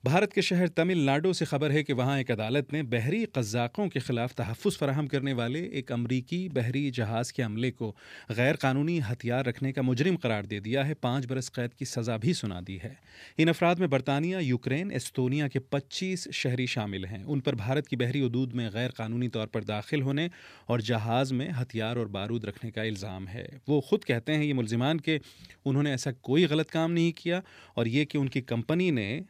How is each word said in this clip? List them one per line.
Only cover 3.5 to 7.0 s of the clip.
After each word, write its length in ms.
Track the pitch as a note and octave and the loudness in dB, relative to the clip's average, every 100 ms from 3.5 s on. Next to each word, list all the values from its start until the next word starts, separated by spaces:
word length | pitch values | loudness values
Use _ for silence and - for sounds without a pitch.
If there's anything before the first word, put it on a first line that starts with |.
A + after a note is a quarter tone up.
| A#2 A#2+ - G3+ | 0 0 0 -2
کے 100 | C#3 | -2
خلاف 360 | B2 A#2+ A#2+ | -2 -2 -2
تحفظ 440 | - A2+ A2+ G#3 - | -4 -4 0 0 0
فراہم 280 | C#3+ C3+ D3 | 0 0 0
کرنے 260 | C#3 C#3 | -2 0
والے 300 | B2+ A#2+ C#3+ | 0 -2 -2
ایک 300 | F3+ C#3 B2 | -4 -8 -4
امریکی 560 | A#2+ A#2 B2+ B2 F3 F#3 | -4 0 -2 -2 -4 -2
بحری 420 | C#3 A#2 C3 C#3+ | 0 0 0 -2
جہاز 420 | B2 | 0